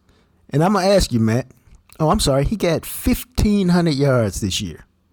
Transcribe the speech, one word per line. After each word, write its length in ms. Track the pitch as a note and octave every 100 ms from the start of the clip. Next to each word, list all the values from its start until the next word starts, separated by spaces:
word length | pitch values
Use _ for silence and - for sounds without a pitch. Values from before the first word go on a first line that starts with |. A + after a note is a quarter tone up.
| _ _ _ _ _
And 120 | C#3
I'm 100 | E3+
gonna 140 | G#3 F#3
ask 240 | G3+ -
you, 60 | A#2+
Matt. 260 | A2 A#2 C3+ _ _ - _ -
Oh, 80 | D#3
I'm 100 | G#3
sorry. 240 | - C3+ C#3
He 120 | G#3
got 280 | F3+ D3+ -
fifteen 840 | - - B3 - - G#3+ G#3 F3+
hundred 260 | F3 E3+ C#3
yards 460 | C#3+ B2+ G#2+ -
this 180 | G2+ F#2+
year. 260 | G2 D2 - _ _